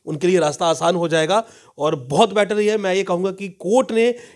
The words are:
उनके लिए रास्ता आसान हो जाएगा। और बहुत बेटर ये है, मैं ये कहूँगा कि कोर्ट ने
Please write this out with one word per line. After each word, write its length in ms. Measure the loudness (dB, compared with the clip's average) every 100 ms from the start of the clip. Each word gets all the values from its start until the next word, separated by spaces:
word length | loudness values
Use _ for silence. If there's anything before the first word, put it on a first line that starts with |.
| -12
उनके 220 | -4 0
लिए 120 | 2
रास्ता 260 | 0 0 -2
आसान 300 | 0 0 0
हो 120 | 0
जाएगा। 360 | 0 2 0 -2 -10 _ -6
और 180 | -4 -2
बहुत 380 | 0 2 4
बेटर 260 | 2 0 0
ये 120 | 0
है, 60 | 0
मैं 180 | 0 -2
ये 80 |
कहूँगा 280 | 0 -2 -4
कि 160 | -6 -12
कोर्ट 420 | -10 0 2 2
ने 240 | 0 0 -2 -10